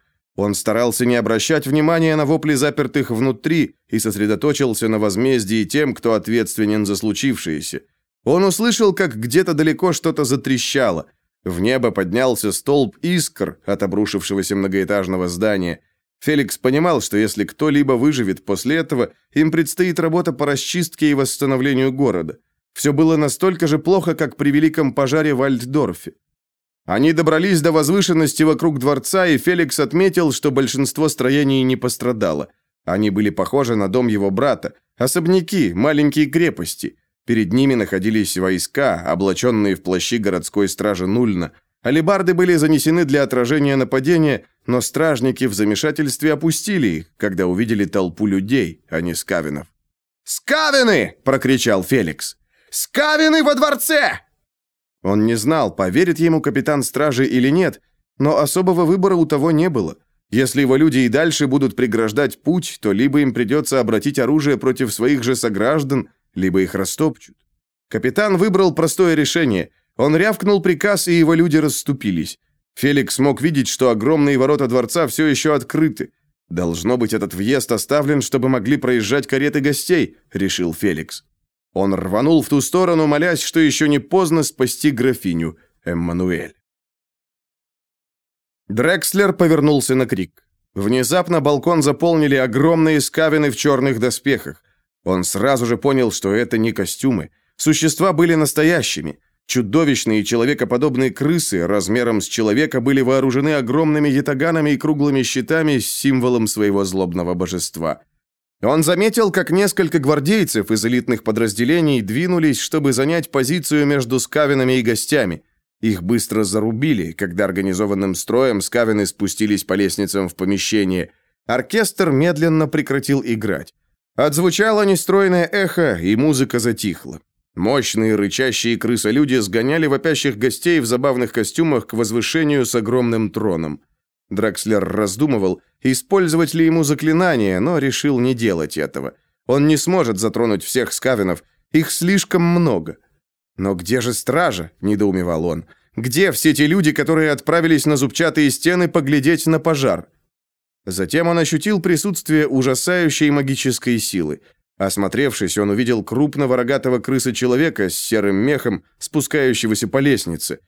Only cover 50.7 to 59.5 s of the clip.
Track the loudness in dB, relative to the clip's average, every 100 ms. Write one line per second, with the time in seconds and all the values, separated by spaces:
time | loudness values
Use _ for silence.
50.7 | 2 4 2 0 -4 -2 0 2 0 2
51.7 | 0 0 0 0 -6 -12 -14 _ _ _
52.7 | -10 -6 -2 0 2 4 4 2 2 2
53.7 | 0 0 0 0 -4 _ _ _ _ _
54.7 | _ _ _ 0 2 2 0 0 0 0
55.7 | -2 0 2 0 2 2 2 0 -2 -2
56.7 | -2 -2 -2 -2 0 0 2 2 2 0
57.7 | -2 _ _ _ -2 0 2 0 0 2
58.7 | 2 2 2 2 2 2 2 2